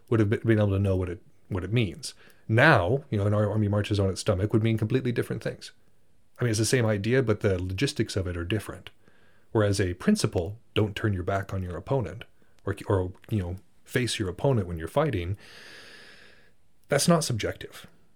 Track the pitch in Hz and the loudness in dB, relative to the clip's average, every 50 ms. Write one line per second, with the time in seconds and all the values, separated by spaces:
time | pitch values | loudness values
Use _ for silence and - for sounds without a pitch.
0 | - - 117 110 107 101 113 - - 113 113 104 104 101 98 98 101 98 95 92 | -6 -2 0 2 2 2 0 0 2 2 4 4 4 4 2 2 2 2 2 0
1 | 92 90 - - - - - - - - 95 92 90 92 110 123 117 87 73 - | 0 -2 -6 -10 -14 -20 -20 -20 -12 -8 -6 -6 -4 -2 0 0 0 0 -2 -8
2 | - - - - - - - - - - 110 117 139 160 147 107 85 90 127 143 | -12 -14 -16 -16 -20 -20 -20 -14 -4 0 4 6 8 8 8 6 4 2 0 -2
3 | - - 113 101 98 104 104 104 107 101 110 110 107 101 104 104 101 - 107 98 | -2 -2 -2 0 2 2 2 2 2 2 0 0 0 2 2 0 0 0 0 0
4 | 98 98 92 - - - 104 92 101 107 - 110 110 113 113 110 117 110 - 131 | 0 0 -2 -2 -2 -2 0 0 0 0 2 2 2 2 0 0 0 0 0 0
5 | 127 123 120 123 117 - - 117 - - - - - - - - - - - - | 0 -2 -2 -2 -4 -4 -6 -6 -6 -8 -8 -10 -12 -18 -20 -20 -20 -20 -20 -20
6 | - - - - - - - - 123 120 110 104 110 - - 127 117 110 107 98 | -20 -20 -20 -20 -20 -20 -8 -4 -2 0 0 0 2 2 2 2 4 2 2 0
7 | 95 113 123 135 131 110 104 - - 104 95 87 92 92 95 92 139 139 - - | 0 0 2 2 2 2 0 0 2 0 0 0 -2 -4 -2 -2 -2 -2 0 -2
8 | 113 - - 101 90 90 87 85 85 90 110 104 - - - - - - - - | -4 -2 -2 -4 -4 -4 -4 -6 -4 -4 -4 -4 -4 -6 -12 -14 -16 -20 -20 -20
9 | - - - - - - - - - - - 113 104 104 101 104 98 90 90 - | -20 -20 -20 -20 -20 -20 -20 -20 -12 -2 2 2 4 4 2 2 0 -2 -2 -2
10 | - 208 214 214 - 113 - 98 82 92 107 - - - - 104 110 104 101 - | 0 2 2 2 2 0 0 -2 -4 -4 -6 -12 -16 -4 0 0 0 0 0 -2
11 | - 107 101 90 87 101 98 98 95 - - 95 92 90 90 - - - 139 135 | -2 -2 -2 -2 -2 -2 -2 -2 -4 -4 -6 -6 -6 -6 -8 -10 -6 -2 -2 -2
12 | 107 82 - 113 - - - - - - - - - 98 98 - - - 104 95 | -2 -4 -8 -12 -16 -18 -20 -20 -20 -20 -20 -10 -8 -8 -8 -6 -2 0 2 2
13 | 92 92 - - - - 113 104 90 87 90 92 - - - - - - - 127 | 0 -2 -6 -12 -8 -4 -4 -2 -2 -4 -6 -10 -12 -18 -20 -20 -10 -6 -2 -2
14 | 123 113 - - 104 90 87 - - 139 135 113 92 92 87 80 80 - - 143 | -2 -2 -2 -4 -4 -4 -4 -2 0 2 2 2 0 -2 -4 -6 -8 -2 0 0
15 | 156 156 117 92 85 87 104 - - - - - - - - - - - - - | 0 0 0 -2 -4 -4 -6 -8 -10 -14 -20 -20 -20 -20 -20 -20 -20 -20 -20 -20
16 | - - - - - - - - - - - - - - - - - - 147 139 | -20 -20 -20 -20 -20 -20 -20 -20 -20 -20 -20 -20 -20 -20 -20 -20 -6 -2 -2 2
17 | - 170 170 165 156 - 123 107 - - - - - - - - - - - - | 4 4 4 4 2 0 -2 -2 -4 -4 -6 -8 -12 -16 -16 -18 -20 -20 -20 -20
18 | - - - | -20 -20 -20